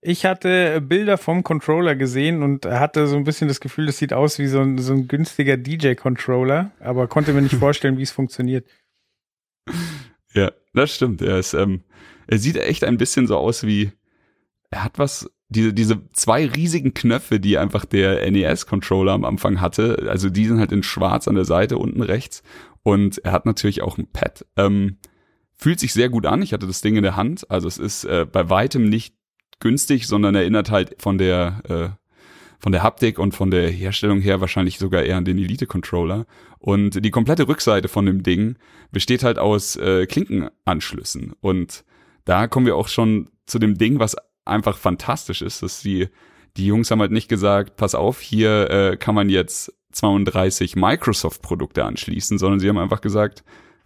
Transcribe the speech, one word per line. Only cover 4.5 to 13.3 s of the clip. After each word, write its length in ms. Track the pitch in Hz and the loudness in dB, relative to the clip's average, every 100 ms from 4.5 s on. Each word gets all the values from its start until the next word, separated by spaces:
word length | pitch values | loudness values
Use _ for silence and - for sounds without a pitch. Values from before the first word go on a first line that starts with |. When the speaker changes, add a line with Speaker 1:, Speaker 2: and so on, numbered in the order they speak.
| 135 | 2
Speaker 1:
ein, 160 | 135 131 | 2 0
so 140 | 127 | 0
ein 140 | 135 127 | 0 0
günstiger 480 | 143 160 - 139 135 | -2 -2 0 2 2
D-J-Controller, 1120 | 123 165 147 123 131 123 - 127 127 143 190 _ | 0 0 0 2 0 -2 -2 0 2 0 -2 _
aber 260 | - 127 123 | -6 -2 0
konnte 260 | - 147 | 0 2
mir 60 | 139 | 2
nicht 120 | 139 | 2
Speaker 2:
<laughs> 20 | 131 | 2
Speaker 1:
vorstellen, 400 | 139 143 143 131 | 2 2 0 0
wie 40 | |
es 100 | 135 | -4
funktioniert. 540 | - 131 - 127 127 117 _ _ _ _ _ _ _ _ _ - 170 170 156 123 _ _ | -4 -6 -2 -2 -2 -6 _ _ _ _ _ _ _ _ _ -12 -10 -10 -12 -18 _ _
Speaker 2:
Ja, 180 | - 95 - _ | -2 -2 -4 _
das 220 | - 143 | 0 0
stimmt. 280 | - 127 95 | 0 -2 0
Er 160 | - 95 | 0 0
ist, 160 | 92 | 0
ähm, 280 | 73 98 92 _ - - - - | 0 0 0 _ -20 -20 -20 -2
er 120 | 110 | 0
sieht 180 | 120 170 | 0 -2
echt 280 | - - | -2 0
ein 120 | - 117 | 0 2
bisschen 280 | 117 - | 0 2
so 100 | 120 | 2